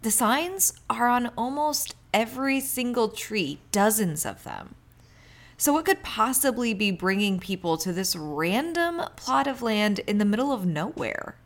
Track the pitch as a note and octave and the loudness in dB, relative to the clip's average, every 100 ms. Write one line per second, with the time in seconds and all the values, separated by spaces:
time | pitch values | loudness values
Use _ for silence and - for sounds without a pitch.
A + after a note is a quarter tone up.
0 | A3 G#3 A3 C4 F4 F#4+ - - - A3+ | 0 2 2 2 0 0 0 -2 -6 0
1 | A#3+ B3 A#3+ - A#3+ C#4 D4+ D4 - - | 2 2 0 -4 -4 -2 -2 -2 -6 -10
2 | - G3+ A3+ B3+ C4+ C4+ C4 - B3 B3 | -2 0 0 -2 0 0 0 -4 -2 0
3 | A3 A3 - G#3+ D3+ C#3+ - G#3 G#3 A3 | 0 -2 -6 -2 -2 -4 -4 2 4 4
4 | G3 D3+ - - - G1+ - - - - | 0 -2 -6 -8 -12 -12 -14 -20 -20 -20
5 | - - - - - - - D4 D#4+ G4 | -20 -20 -20 -20 -20 -2 2 2 2 0
6 | - - A3+ C4 C#4 A#3+ A#3 G3+ G#3 F3+ | 0 0 0 2 2 2 0 2 0 2
7 | F3+ F#3+ G#3 F#3+ - F#3 F3+ D#3+ F#3 F3 | 0 2 2 0 -2 -4 0 0 0 -2
8 | F#3+ F3 D3+ D3 E3 G3+ E4 E4+ E4+ E4+ | -2 -2 -4 -2 2 2 0 0 -2 -2
9 | - - - C4 C#4 B3+ A#3 G#3+ G#3 G3 | -6 -8 0 0 0 -2 0 2 2 2
10 | - G#3 G#3 G#3+ C#4 B3+ F3+ D3 F3 - | 0 2 2 2 2 0 0 0 -4 -4
11 | A2+ - G1+ - | -4 -4 -8 -14